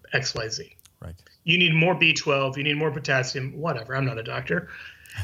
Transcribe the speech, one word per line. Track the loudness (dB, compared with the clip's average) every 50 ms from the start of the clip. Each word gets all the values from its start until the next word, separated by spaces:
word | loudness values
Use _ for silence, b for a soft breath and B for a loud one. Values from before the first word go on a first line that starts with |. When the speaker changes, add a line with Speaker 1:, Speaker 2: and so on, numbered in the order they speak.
| -6 -2
Speaker 1:
X | -2 0 0 -2 -4
Y | -4 -4 -4
Z. | -6 -8 -10 -12 -18 _ -20 -20 _ -14
Speaker 2:
Right. | -14 -12 -14 -14 -18 b b b b
Speaker 1:
You | 2 4
need | 4 6 4 6
more | 6 6 4 4
B | 4 4 4
twelve, | 2 2 2 2 2 2 2 0 -2 -2
you | -2
need | 0 0
more | 0 0 0
potassium," | -2 -2 0 0 2 2 2 0 -4 -4 -6 -6 -6 -4
whatever. | -4 -4 -4 -4 -4 -4 -2
I'm | 0 0
not | 0 -2 -4
a |
doctor. | -6 -6 -6 -6 -2 -2 -2 -2 -2 B B B B B B B B B B B